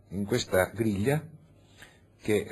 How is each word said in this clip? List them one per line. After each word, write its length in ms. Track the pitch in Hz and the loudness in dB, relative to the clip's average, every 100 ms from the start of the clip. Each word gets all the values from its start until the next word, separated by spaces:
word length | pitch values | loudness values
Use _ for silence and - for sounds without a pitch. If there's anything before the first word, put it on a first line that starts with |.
| - | -10
in 160 | 101 | -6
questa 460 | 101 120 - 92 92 | -2 -2 2 2 2
griglia 500 | 110 113 95 117 151 - - - - - - - - _ _ | 2 0 2 2 0 -2 -16 -20 -20 -20 -20 -20 -20 _ _
che 240 | - 104 - | 0 0 0